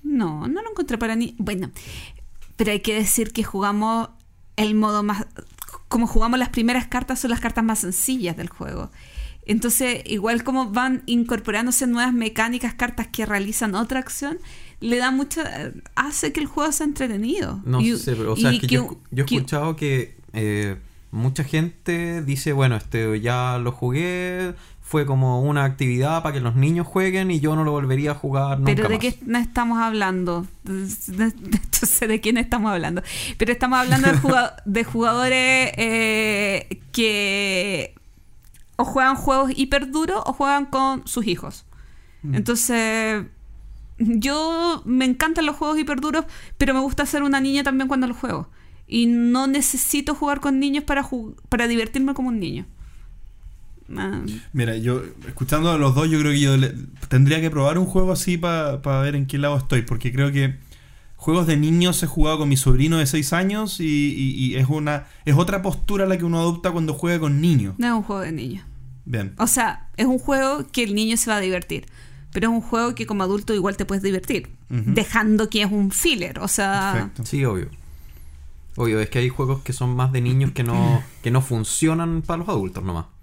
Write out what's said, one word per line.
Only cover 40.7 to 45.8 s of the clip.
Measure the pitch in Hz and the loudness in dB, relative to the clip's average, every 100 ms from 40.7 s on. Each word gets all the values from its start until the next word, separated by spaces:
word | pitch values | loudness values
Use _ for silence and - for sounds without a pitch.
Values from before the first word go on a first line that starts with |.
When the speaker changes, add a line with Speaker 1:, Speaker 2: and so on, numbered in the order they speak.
| 262 269 262 - | 0 0 -2 -6
Speaker 1:
sus | - 208 | -4 -2
hijos. | 170 - - - - - - - - | -4 -6 -16 -20 -20 -20 -20 -20 -12
Speaker 3:
Mm. | 147 139 | -2 -2
Speaker 1:
Entonces, | 208 233 - 233 226 220 220 214 - - - - - - - - | 0 0 2 0 2 0 0 -2 -6 -14 -20 -18 -16 -18 -18 -2
yo | 226 226 254 294 320 330 339 320 - | 0 2 0 0 -2 0 0 -2 0
me | 254 262 | 2 2
encantan | 254 320 330 311 | 2 2 2 0
los | 294 | 0
juegos | 302 | -2
hiper | 311 | 0